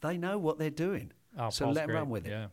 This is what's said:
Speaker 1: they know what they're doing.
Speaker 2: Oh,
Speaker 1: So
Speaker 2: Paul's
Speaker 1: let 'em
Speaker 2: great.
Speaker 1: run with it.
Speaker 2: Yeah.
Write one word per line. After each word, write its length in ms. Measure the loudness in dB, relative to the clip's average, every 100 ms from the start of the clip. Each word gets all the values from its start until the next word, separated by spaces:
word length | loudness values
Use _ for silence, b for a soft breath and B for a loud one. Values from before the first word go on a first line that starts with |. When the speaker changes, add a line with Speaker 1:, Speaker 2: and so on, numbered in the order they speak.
Speaker 1:
they 160 | -2 0
know 200 | 0 2
what 200 | 2 2
they're 120 | 0
doing. 420 | 0 0 0 -6 -14 _ -4
Speaker 2:
Oh, 120 | -2
Speaker 1:
So 160 | 2 2
Speaker 2:
Paul's 100 | 2
Speaker 1:
let 60 |
'em 40 | 2
Speaker 2:
great. 60 | 0
Speaker 1:
run 120 | 0
with 160 | -2 -2
it. 40 |
Speaker 2:
Yeah. 160 | -4 -6